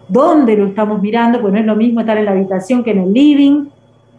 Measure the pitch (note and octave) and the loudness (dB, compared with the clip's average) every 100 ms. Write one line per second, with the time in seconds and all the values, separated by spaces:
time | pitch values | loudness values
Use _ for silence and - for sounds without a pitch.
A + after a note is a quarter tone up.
0 | - F#3 E4 D#4 A#3 G#3 G3 G#3 G#3+ G#3+ | -4 0 2 2 2 2 0 -2 -4 -2
1 | G3+ A#3 A#3 A#3+ G3+ G#3 A3 G#3+ A#3+ A#3 | -2 0 0 0 0 -2 0 0 0 -2
2 | A3 G#3+ G#3 F#3+ F#3+ F#3 F#3 B3 A3+ G3+ | -2 -2 0 -2 -2 -4 -2 -4 -2 -2
3 | F#3 A3+ D4 C#4+ C#4 D4 D4 _ _ _ | 0 2 4 4 2 2 -4 _ _ _
4 | _ | _